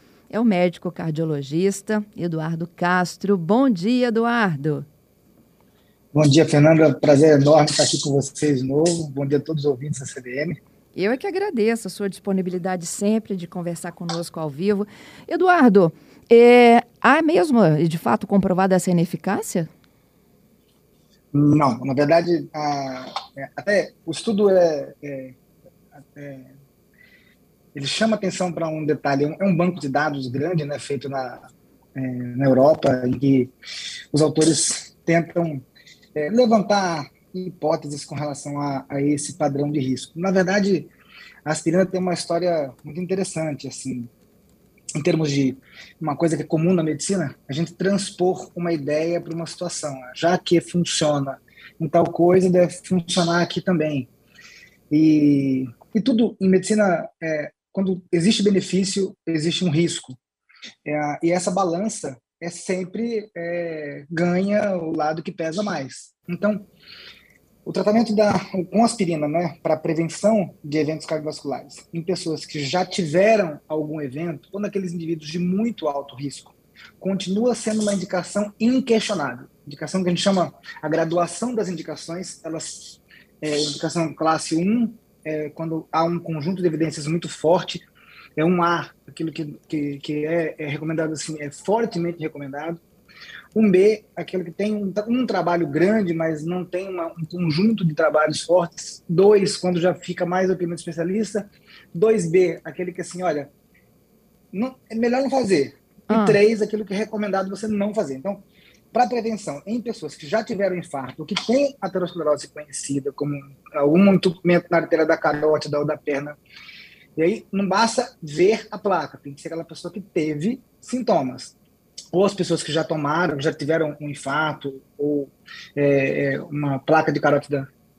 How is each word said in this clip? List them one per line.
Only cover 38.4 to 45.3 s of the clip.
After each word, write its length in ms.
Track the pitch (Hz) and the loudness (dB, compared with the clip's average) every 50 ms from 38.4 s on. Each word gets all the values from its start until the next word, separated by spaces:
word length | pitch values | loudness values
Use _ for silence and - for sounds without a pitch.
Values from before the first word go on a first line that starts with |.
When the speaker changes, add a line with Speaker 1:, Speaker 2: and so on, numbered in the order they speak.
| - 147 143 143 | -10 -10 -8 -6
Speaker 2:
a, 280 | 143 143 139 131 131 - | -4 -4 -4 -6 -8 -8
a 140 | 139 139 143 | -6 -2 0
esse 320 | 147 147 139 - - - | 0 0 -2 -4 -8 -6
padrão 360 | - 151 143 135 139 143 147 | -2 -2 -2 0 -2 -4 -2
de 80 | 147 151 | -2 -2
risco. 400 | 131 131 127 127 - - - 160 | -2 -2 -4 -4 -6 -12 -10 -4
Na 120 | 180 190 | -2 0
verdade, 580 | 185 190 180 180 196 208 190 202 190 151 - - _ _ _ _ - - - - - - - | 2 2 2 2 2 0 2 2 0 0 -2 -8 _ _ _ _ -20 -20 -20 -20 -20 -12 -6
a 80 | 151 156 | -4 -4
aspirina 320 | 165 - 170 160 185 185 | -2 -2 0 2 2 2
tem 160 | 185 185 185 | 2 0 -4
uma 140 | 185 185 170 | -2 -2 -4
história 580 | 170 - - 170 170 175 180 170 156 143 135 - _ - | -4 -4 -4 -2 0 0 0 0 0 -2 -4 -8 _ -16
muito 160 | 147 147 175 | -14 -10 -8
interessante, 720 | 185 165 190 190 185 - - 160 160 156 143 139 - 131 | -6 -4 -2 -4 -4 -4 -4 -6 -4 -4 -6 -8 -10 -12
assim, 400 | - - - 131 127 123 117 117 _ _ _ _ _ _ _ _ _ _ _ _ _ _ _ - - | -12 -10 -10 -8 -8 -8 -10 -12 _ _ _ _ _ _ _ _ _ _ _ _ _ _ _ -10 -8
em 80 | 156 143 | -2 0
termos 280 | 180 165 160 156 147 | 0 2 2 0 0